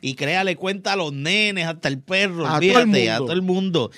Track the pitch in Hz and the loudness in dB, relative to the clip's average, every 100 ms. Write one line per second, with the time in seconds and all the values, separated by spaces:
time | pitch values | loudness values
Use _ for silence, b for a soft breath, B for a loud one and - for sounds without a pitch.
0 | 131 131 143 180 190 156 185 202 202 196 | -8 -4 -2 0 -2 -2 -4 -6 -4 -2
1 | 156 139 151 202 214 190 165 165 151 135 | -4 -4 -2 0 0 -2 -4 -4 -4 -4
2 | 139 190 202 170 143 156 185 240 233 143 | -2 0 0 -2 -2 2 4 6 6 4
3 | 113 113 127 175 185 185 190 160 110 | 2 0 -2 -2 0 0 0 0 -2